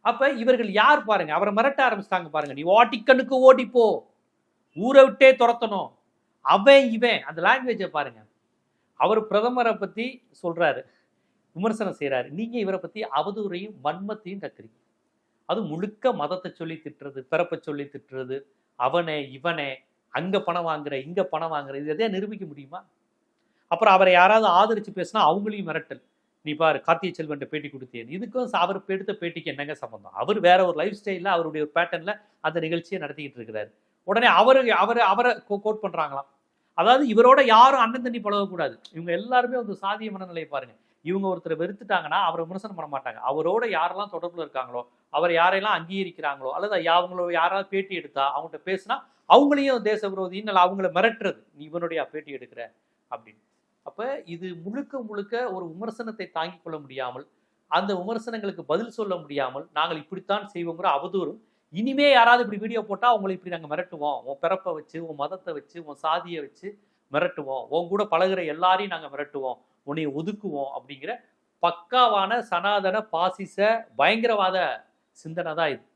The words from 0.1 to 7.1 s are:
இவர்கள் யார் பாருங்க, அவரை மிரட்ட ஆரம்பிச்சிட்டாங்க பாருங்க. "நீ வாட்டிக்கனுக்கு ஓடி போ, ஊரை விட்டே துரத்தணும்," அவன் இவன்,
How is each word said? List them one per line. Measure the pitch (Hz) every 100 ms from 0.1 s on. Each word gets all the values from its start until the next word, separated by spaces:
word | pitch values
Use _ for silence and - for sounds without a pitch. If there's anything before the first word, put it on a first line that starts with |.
| 240 277
இவர்கள் | 254 233 247 226
யார் | 196 240 294
பாருங்க, | 226 202 156
அவரை | 156 202
மிரட்ட | 202 262 277
ஆரம்பிச்சிட்டாங்க | 262 208 196 185 165
பாருங்க. | 151 143
"நீ | 135
வாட்டிக்கனுக்கு | 165 208 233 233 - 262 262
ஓடி | 262 262 254 247
போ, | 247 220 147 _ _ _ _ _ _ _
ஊரை | 156 233 277
விட்டே | 262 196 269
துரத்தணும்," | 262 240 233 226 196 131 _ _ _ _ _
அவன் | 135 190 226 277 254
இவன், | 226 240